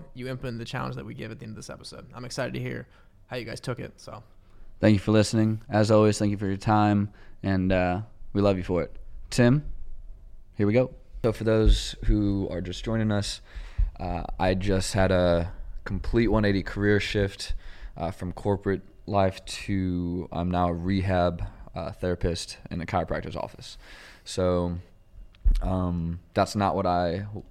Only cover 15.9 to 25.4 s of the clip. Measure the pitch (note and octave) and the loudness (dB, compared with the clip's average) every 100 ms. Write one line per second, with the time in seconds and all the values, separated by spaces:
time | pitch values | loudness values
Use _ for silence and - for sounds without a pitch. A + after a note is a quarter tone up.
15.9 | F#2+ - A#2 A2+ G#2+ G#2 G2 F2 - G#2 | -6 0 2 4 4 4 2 -2 0 2
16.9 | G#2 - G#2 G2 - - - - - - | 2 2 0 0 -2 -4 -4 -6 -12 -12
17.9 | - E2+ - F2+ - G#2 G2 G2 F#2+ - | -6 -6 -4 -8 -4 -2 0 0 -2 -4
18.9 | - - G2+ F#2+ - - - - G2 F#2 | -16 -2 2 2 0 -8 -10 -4 -2 0
19.9 | F2+ F2 F2+ - - F2+ F2+ F2 E2+ F2 | -2 -2 -4 -4 -2 0 2 2 0 0
20.9 | G2 F#2 F2+ F2 E2+ - - - E2 D2+ | 0 2 2 2 0 -6 -10 -14 -10 -8
21.9 | - F2+ F2 F2+ E2 - - - E2+ D#2+ | -4 -4 0 -2 -2 -6 -14 -10 -8 -2
22.9 | F#2+ E2 D2 D#2+ - - - - - - | -2 -2 -4 -6 -8 -8 -10 -18 -18 -20
23.9 | - - - - - F#2 F2+ F2 F2 - | -20 -20 -20 -8 -2 2 2 0 -4 -8
24.9 | - - - - - | -20 -20 -20 -20 0